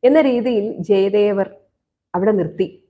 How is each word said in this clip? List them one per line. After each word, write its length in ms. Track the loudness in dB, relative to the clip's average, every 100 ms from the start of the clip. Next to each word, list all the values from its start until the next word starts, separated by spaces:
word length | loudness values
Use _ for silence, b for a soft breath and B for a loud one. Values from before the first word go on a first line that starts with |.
എന്ന 160 | 4 4
രീതിയിൽ 540 | 2 0 0 -2 -4 -8
ജയദേവർ 760 | -2 0 2 2 0 0 -4 -8 _ _ _ _ _
അവിടെ 180 | -4 0
നിർത്തി. 520 | 0 -2 -4 -6 -6 _